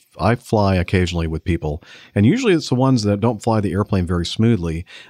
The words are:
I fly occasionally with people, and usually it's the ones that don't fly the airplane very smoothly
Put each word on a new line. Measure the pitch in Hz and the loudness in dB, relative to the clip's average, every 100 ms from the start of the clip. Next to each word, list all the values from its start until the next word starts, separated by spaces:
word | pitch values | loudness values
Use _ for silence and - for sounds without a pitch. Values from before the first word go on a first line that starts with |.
| _ - | _ -4
I | 92 120 | 0 0
fly | - 110 98 95 | 0 0 2 2
occasionally | 85 98 90 85 82 | 0 0 0 -2 -4
with | 78 | -4
people, | - 82 78 73 - - - 107 | -4 -4 -4 -8 -10 -20 -6 2
and | 107 | 2
usually | 226 247 | 4 2
it's | 170 - | 0 0
the | 123 | 0
ones | 131 131 | 2 2
that | 104 101 | 0 0
don't | 113 110 | 0 0
fly | - 110 | -2 0
the | 98 | 0
airplane | 90 104 98 87 | -2 0 -2 0
very | 90 85 | -2 -2
smoothly | - 113 110 85 80 - - - | 0 2 2 -2 -6 -8 -18 -12